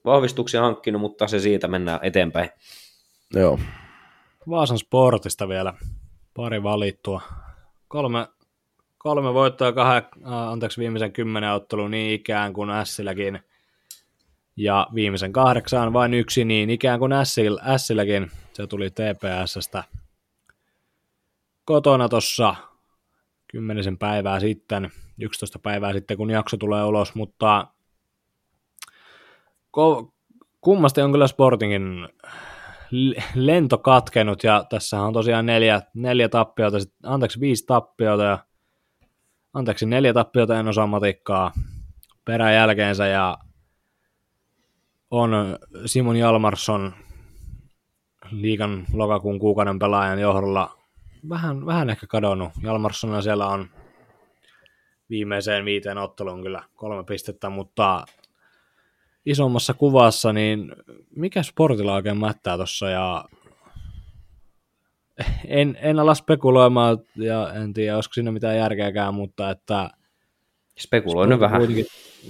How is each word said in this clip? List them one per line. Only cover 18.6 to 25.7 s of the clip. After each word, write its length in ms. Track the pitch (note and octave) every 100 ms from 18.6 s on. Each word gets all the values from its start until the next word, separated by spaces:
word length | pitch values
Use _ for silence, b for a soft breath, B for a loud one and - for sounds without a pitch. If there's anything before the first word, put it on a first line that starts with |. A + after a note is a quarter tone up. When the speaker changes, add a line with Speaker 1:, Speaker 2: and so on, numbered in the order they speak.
| G2+
Speaker 3:
tuli 220 | G2+ F#2+
T 60 | -
P 280 | A2 G2 G2 F#2 F#2
S:stä 380 | F#2 - F#2+ - - - _ _ _ _ _ _ _ _ _ _ _ _ _ _ _ -
kotona 440 | D3+ C#3+ C3+ A#2
tossa 460 | A2+ - - A2 - b b b b b b b _ _
kymmenisen 500 | A#2 A2 G#2+ G2 F#2
päivää 420 | G#2 G#2 G2 F#2+
sitten, 520 | G#2+ G#2+ - G2+ F#2 b b b
yksitoista 380 | G#2+ - G#2 -
päivää 340 | G#2+